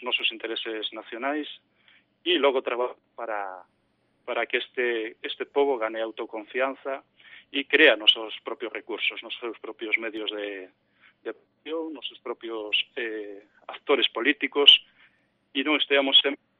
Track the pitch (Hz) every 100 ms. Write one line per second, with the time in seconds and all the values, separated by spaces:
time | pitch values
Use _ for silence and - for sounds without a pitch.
0 | 123 117 117 113 110 110 117 110 104 110
1 | - 117 135 151 143 - _ _ _ -
2 | _ _ 170 175 139 131 127 120 123 -
3 | _ - 117 104 98 92 - _ _ _
4 | _ _ - 117 117 123 - - 123 117
5 | 110 - 143 - 127 143 143 127 110 113
6 | 113 110 113 110 104 123 135 131 139 135
7 | - _ - - - 139 139 - 156 107
8 | 107 117 107 - - 113 113 107 - 101
9 | - 104 110 - 120 104 - 107 110 104
10 | 113 110 104 104 104 98 92 _ _ _
11 | - _ 117 110 _ _ 147 160 160 143
12 | - 180 127 117 113 113 104 98 - -
13 | 113 110 104 101 - _ - - - 139
14 | - - 131 147 139 147 143 - - _
15 | - _ _ _ _ - 151 143 - 139
16 | 135 131 143 143 _